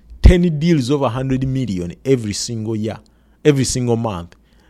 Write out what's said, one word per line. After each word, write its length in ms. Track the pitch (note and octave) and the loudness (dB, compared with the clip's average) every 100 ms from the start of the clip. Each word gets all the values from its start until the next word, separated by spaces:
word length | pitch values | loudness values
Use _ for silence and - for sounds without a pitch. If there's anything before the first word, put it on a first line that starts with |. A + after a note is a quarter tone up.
| - - | -20 4
ten 360 | - F#3 F3+ D3+ | 6 6 4 0
deals 300 | E3 D#3+ A#2 | 2 2 2
over 160 | D3 C3 | 0 -2
a 40 | |
hundred 380 | A#2+ C3+ C3 C3 | -2 -2 -2 -2
million 460 | C3 B2 F#2 F2 - | -4 -4 -4 -6 -6
every 300 | C3 C3+ A2 | -2 0 0
single 420 | G2 - A#2 G#2+ A2+ | -6 -8 -8 -6 -6
year, 240 | G#2+ G2+ - _ _ _ | -6 -8 -16 _ _ _
every 200 | D3+ C#3 | 2 2
single 320 | B2+ C3 B2 A2+ | 0 -2 -2 -2
month, 400 | A#2 F2+ F2 - _ _ _ | -2 -8 -12 -18 _ _ _